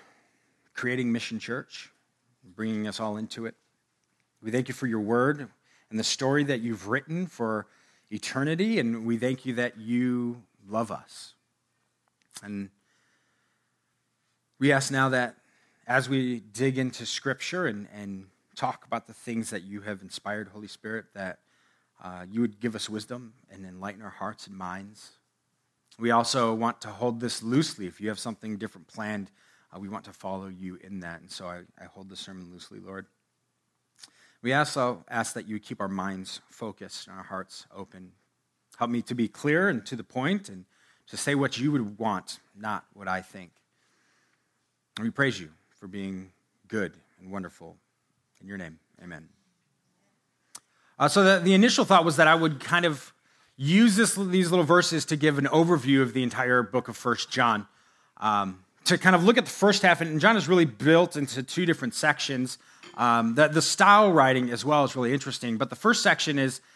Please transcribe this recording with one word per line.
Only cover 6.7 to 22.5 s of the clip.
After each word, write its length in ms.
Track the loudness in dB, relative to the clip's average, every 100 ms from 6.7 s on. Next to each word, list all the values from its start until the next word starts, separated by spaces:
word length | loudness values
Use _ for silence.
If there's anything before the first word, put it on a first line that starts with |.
| -6 -4
written 380 | -4 -2 -6 -6
for 400 | -6 -4 -4 -8 _ _ _ _
eternity, 680 | -10 -6 -2 -2 0 0 2
and 240 | 0 -2
we 140 | -2 0
thank 300 | 0 -2 -4
you 80 | -4
that 240 | -4 -6
you 640 | -2 0 0 0 -4 -8 -14 _ -6
love 220 | -4 -4
us. 420 | -6 -14 -20 -20 _ _ _ _ _ _ _ _ _ _ -18
And 260 | -12 -10 -10 _ _ _ _ _ _ _ _ _ _ _ _ _ _ _ _ _ _ _
we 120 | 2
ask 200 | 2 0
now 180 | 0 2
that 260 | 2 -2 -6 _ _ _ _ -2
as 200 | 0 0
we 320 | -2 -2 -6
dig 380 | -10 -2 -2 0
into 300 | -4 -6 -10
Scripture 580 | -6 -6 -6 -6 -4 -4
and, 220 | -6 -12
and 340 | -14 -12 -12 -14 _ _ -6
talk 300 | -6 -6 -8
about 220 | -8 -8
the 60 |
things 360 | -14 -6 -6 -6
that 140 | -8
you 180 | -10 -12
have 220 | -10 -12
inspired, 460 | -12 -12 -8 -8 -10
Holy 180 | -16 -18
Spirit, 380 | -16 -12 -10 -12 -12
that, 240 | -10 -12 _ _ _ _ _ _
uh, 240 | -16 -16 -8
you 120 | -4
would 180 | -4